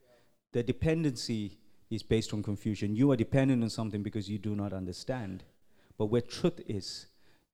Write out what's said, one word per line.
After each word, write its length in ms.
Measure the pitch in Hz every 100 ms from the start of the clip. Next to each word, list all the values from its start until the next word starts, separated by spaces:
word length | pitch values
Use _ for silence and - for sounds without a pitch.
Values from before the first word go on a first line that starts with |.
| _ _ _ _ _
The 120 | 123
dependency 960 | 117 127 160 160 156 120 - 117 101 - - - -
is 100 | 110
based 320 | - 113 -
on 80 | 110
confusion. 540 | 104 98 113 104 107 107
You 160 | 139
are 40 | 127
dependent 460 | 110 135 135 127
on 80 | 113
something 320 | - 110 104
because 280 | 101 110 95
you 100 | 104
do 160 | 107 104
not 180 | 101
understand. 680 | 95 92 90 - 127 101 92 - _ _ - _ -
But 100 | 107
where 140 | 120
truth 380 | - - 175 - -
is, 380 | 104 - - - _ - _ _